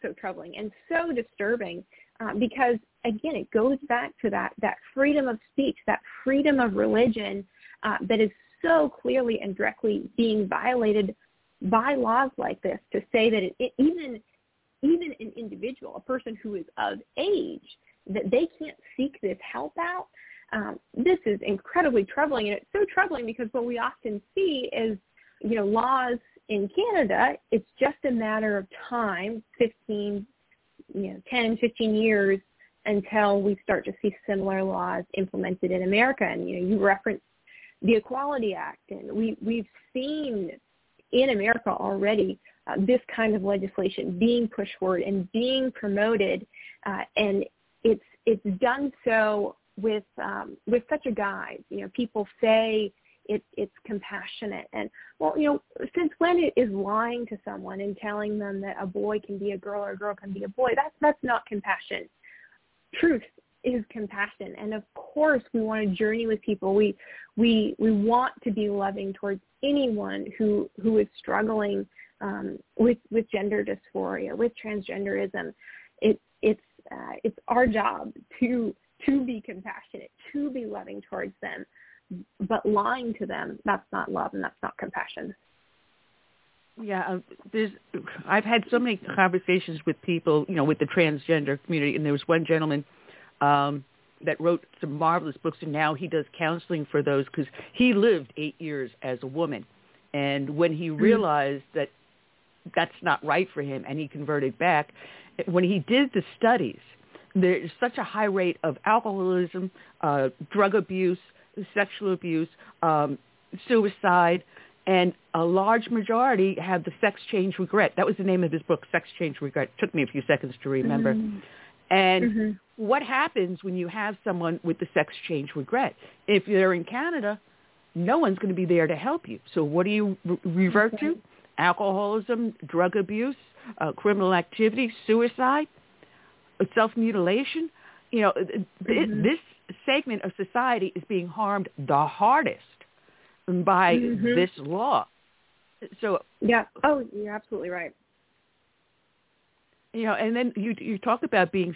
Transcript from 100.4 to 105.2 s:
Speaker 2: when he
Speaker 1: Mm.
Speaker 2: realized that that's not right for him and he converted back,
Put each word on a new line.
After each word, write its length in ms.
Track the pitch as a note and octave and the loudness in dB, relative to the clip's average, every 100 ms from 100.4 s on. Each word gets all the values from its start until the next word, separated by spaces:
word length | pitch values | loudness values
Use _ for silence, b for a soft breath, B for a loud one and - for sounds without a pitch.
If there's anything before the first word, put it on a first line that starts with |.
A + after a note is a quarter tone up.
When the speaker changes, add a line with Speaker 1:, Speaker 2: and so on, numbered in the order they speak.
| C#3 D3+ | -2 0
Speaker 2:
when 180 | E3+ | 0
he 160 | D#3 E3+ | 0 -4
Speaker 1:
Mm. 120 | D3+ | 2
Speaker 2:
realized 640 | A3 A3 F3+ D3 C#3 C#3 - | 4 4 4 2 0 -4 -8
that 160 | D#3+ C#3 _ _ _ _ _ _ _ - - | -6 -6 _ _ _ _ _ _ _ -6 -2
that's 260 | E3 - | -2 -2
not 220 | F3 C#3+ D3 | -2 0 0
right 240 | D3+ F#3+ | 0 -2
for 140 | - | -6
him 200 | C#3+ C3+ - | -8 -8 -8
and 100 | D3 | -8
he 100 | D3 | -8
converted 500 | D3+ D3 D3 C3+ A#2 | -8 -4 -2 -2 0
back, 340 | E3+ D#3 D3+ - B B | 2 2 0 -8 B B